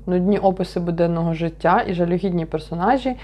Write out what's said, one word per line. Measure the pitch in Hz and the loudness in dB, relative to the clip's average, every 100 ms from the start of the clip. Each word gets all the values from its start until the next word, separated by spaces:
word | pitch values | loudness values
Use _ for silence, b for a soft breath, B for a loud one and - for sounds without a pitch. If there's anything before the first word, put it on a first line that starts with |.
| - | -2
нудні | 180 185 202 | 0 2 4
описи | 190 185 180 - | 2 2 -2 -4
буденного | 175 170 170 170 165 | -2 0 0 2 0
життя | 165 170 160 165 202 233 | -2 -4 -2 2 2 2
і | |
жалюгідні | 175 170 180 196 175 160 | 0 0 0 0 -2 -2
персонажі | 156 - 170 190 269 262 254 | -6 -6 -2 2 2 0 -6